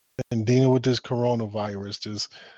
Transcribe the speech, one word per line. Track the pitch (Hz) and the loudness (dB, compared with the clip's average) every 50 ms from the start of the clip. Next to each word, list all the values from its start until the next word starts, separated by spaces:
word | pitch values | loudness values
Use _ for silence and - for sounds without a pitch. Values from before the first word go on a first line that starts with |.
| _ _ _ - - - | _ _ _ -8 -6 -2
in | 120 113 107 | -2 0 2
dealing | 117 123 131 131 131 | 4 4 6 6 6
with | 127 127 120 | 4 4 2
this | 131 120 113 | 2 0 0
coronavirus, | - - 131 120 120 123 120 117 110 101 101 107 104 104 101 98 101 101 101 - - | -2 -4 -2 -2 0 0 0 -2 -2 -4 -4 -4 -4 -4 -6 -8 -8 -10 -10 -10 -10
this | 107 107 101 - - - - - - - | -10 -8 -8 -10 -10 -14 -18 -20 -20 -20